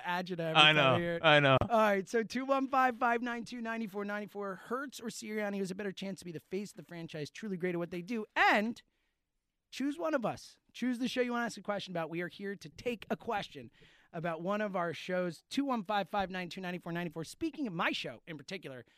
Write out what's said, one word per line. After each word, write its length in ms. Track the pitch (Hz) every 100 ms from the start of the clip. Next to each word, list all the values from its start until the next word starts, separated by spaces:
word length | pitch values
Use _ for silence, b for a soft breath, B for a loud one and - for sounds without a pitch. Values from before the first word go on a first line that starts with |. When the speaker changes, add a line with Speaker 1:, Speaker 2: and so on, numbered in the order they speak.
| 170
Speaker 1:
agita 320 | 180 180 175
every 160 | 165 160
Speaker 2:
I 60 |
Speaker 1:
time 40 | 151
I 60 |
Speaker 2:
know. 260 | 151 135 147
Speaker 1:
hear 180 | 170 170
it. 100 | 160
Speaker 2:
I 140 | 147
know. 160 | 143 131 202
Speaker 1:
All 80 | 226
right, 280 | 214 196 185
so 160 | 233
two 220 | 220 240 269
one 220 | 269 269
five, 280 | 269 254 226
five 240 | 247 240
nine 220 | 247 233
two, 160 | 226 247
nine 260 | 226 226 220
four 160 | 202 202
nine 240 | 208 208
four. 320 | 202 196 180 -
Hurts 340 | 247 285 -
or 60 | 233
Sirianni, 500 | - 214 214 208 202
who's 140 | 190
a 40 | 190
better 160 | 208
chance 280 | - 190 185
to 60 | 175
be 60 |
the 80 | 151 -
face 200 | 185 202
of 60 | -
the 60 |
franchise, 460 | 147 170 165 160 147
truly 280 | - 214 185
great 180 | 180 170
at 40 |
what 120 | 170
they 100 | 180
do, 240 | 175 233 214 302
and 460 | 392 247 220 - - _ _ _ _ _ _ _ _
choose 260 | - 277 302
one 160 | 320
of 120 | 294 202
us. 300 | 131 - - _
Choose 260 | - 247 240
the 80 | 254
show 140 | 254
you 100 | 247
wanna 140 | 240 233
ask 120 | -
a 40 |
question 300 | 190 202 -
about. 160 | 175 156
We 120 | 165
are 60 | 175
here 280 | - 196 202
to 140 | 151
take 360 | - 247 240 -
a 60 | -
question 540 | - 208 - 143 117 - b b b
about 300 | 175 170 160
one 200 | 175 208
of 140 | 214 185
our 180 | 170
shows, 500 | 147 - 180 180 160 -
two 160 | - 277
one 180 | 240
five, 260 | 185 208 190
five 200 | 202 185
nine 200 | 185 175
two, 120 | 196
nine 180 | 180 180
four 120 | 175
nine 180 | 170 175
four. 140 | 165
Speaking 440 | 156 - 320 302 247
of 60 |
my 180 | 170 247
show 300 | 285 151 113 -
in 100 | 151
particular, 480 | - 190 147 127 -